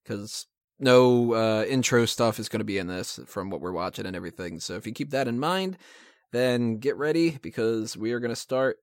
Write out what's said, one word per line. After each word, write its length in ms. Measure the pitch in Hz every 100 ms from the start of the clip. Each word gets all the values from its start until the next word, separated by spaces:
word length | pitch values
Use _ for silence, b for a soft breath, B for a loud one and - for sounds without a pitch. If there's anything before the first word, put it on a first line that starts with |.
'cause 420 | - 104 107 - - _ _ -
no, 540 | 135 127 127 120 120
uh, 320 | 113 113 107 107
intro 380 | 131 - 123
stuff 340 | 117 - 117 107
is 80 | 107
gonna 160 | 107
be 140 | 104 98
in 100 | 90
this 320 | 90 - -
from 240 | - 101 95
what 100 | 80
we're 140 | 85
watching 320 | 85 90 -
and 100 | 95
everything. 460 | 92 87 - 87 82
So 140 | - 90
if 100 | 110
you 60 |
keep 160 | 123 143
that 180 | 135 127
in 100 | 120
mind, 400 | 151 185 190 185 b b b b b
then 480 | 120 127 123 117 110
get 180 | 131 104
ready, 400 | 151 165 165 135
because 520 | 82 - 110 113 110
we 160 | - 110
are 80 | 120
gonna 160 | 120
start 440 | 120 - 131 131 -